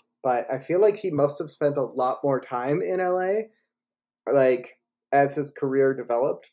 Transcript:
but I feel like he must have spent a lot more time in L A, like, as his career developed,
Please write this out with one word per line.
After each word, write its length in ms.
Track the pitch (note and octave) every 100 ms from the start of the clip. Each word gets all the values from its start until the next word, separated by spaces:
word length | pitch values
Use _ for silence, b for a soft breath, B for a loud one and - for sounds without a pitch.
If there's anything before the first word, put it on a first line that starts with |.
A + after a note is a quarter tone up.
| - _
but 280 | - B2 -
I 60 | C3
feel 220 | - F3+
like 160 | G#3+ G#3
he 160 | F#3+
must 260 | C#3+ C#3+ -
have 100 | D#3
spent 300 | - D3 C#3+
a 40 |
lot 340 | A#2+ B2+ B2+ C3
more 160 | C#3+ B2+
time 420 | - B2 B2+ D#3
in 160 | F#3+ F#3
L 220 | F3+ F#3
A, 280 | F#3 G#3+ A3 _ _ _ _ _ _ _ -
like, 500 | C#3 C3 B2 - - _ _ _
as 240 | C#3 C#3 C#3+
his 160 | C#3+
career 420 | - C#3 C3+ C3+
developed, 560 | C3+ A#2 A#2 B2 - -